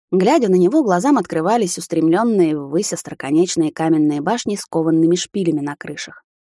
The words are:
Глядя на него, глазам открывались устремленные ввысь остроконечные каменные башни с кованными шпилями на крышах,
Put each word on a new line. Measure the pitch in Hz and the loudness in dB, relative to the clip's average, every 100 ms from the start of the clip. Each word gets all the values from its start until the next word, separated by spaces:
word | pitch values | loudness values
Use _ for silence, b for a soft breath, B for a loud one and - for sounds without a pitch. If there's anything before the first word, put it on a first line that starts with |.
| _ | _
Глядя | 185 185 320 226 | 0 4 2 4
на | 185 | 4
него, | 180 294 | 4 2
глазам | 247 180 240 277 | 2 0 2 2
открывались | - 165 165 240 190 - | 0 -4 0 0 -2 -6
устремленные | - 165 160 175 233 208 165 151 | -6 0 2 2 2 2 2 0
ввысь | 139 156 208 | -4 -4 -4
остроконечные | 165 - - 131 151 180 - 156 | -6 -10 -12 -2 0 2 0 -2
каменные | - 160 160 151 147 | -2 0 2 2 0
башни | 156 240 - 202 | -2 -4 -4 -6
с | - | -6
кованными | 165 160 160 165 180 | -4 0 2 2 0
шпилями | - 202 175 151 | -2 -4 -2 -2
на | 143 143 | -4 -10
крышах, | - 147 - - _ _ | -12 -14 -16 -18 _ _